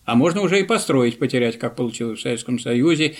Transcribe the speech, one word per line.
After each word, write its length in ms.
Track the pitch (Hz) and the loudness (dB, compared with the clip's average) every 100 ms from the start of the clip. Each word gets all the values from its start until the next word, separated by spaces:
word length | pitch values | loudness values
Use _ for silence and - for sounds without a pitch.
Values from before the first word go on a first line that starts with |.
А 100 | - 120 | 0 2
можно 260 | 165 196 | 2 2
уже 180 | 185 196 | 2 2
и 40 | |
построить, 540 | 190 214 - 135 120 117 | 2 0 2 2 2 0
потерять, 400 | 131 127 117 113 | -2 0 0 -2
как 200 | 117 127 | -6 -4
получилось 420 | 120 - 117 107 | -6 -4 -8 -6
в 20 | |
Советском 380 | 127 117 - 120 | -6 -6 -4 -4
Союзе 560 | 123 120 160 151 151 | 0 2 4 2 0